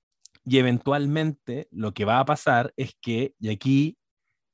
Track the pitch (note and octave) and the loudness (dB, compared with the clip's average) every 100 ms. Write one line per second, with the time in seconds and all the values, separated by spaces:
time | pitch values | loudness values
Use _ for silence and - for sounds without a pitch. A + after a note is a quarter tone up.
0 | _ _ - _ - C3 B2+ A#2+ C#3 C#3+ | _ _ -20 _ 0 4 4 2 0 0
1 | C#3+ D#3 D#3 C#3+ - B2 - G2 G#2+ - | 0 0 -2 -4 -10 -12 -10 -8 -8 -2
2 | G#2 B2 C3+ D3 - A#2+ - - C3 - | 0 2 2 0 2 2 0 -6 -10 -8
3 | - A2+ C3+ - G#2+ G#2+ C3 C3+ D#3 - | -6 -4 -4 -6 -6 -4 2 2 2 -4
4 | _ _ _ _ _ | _ _ _ _ _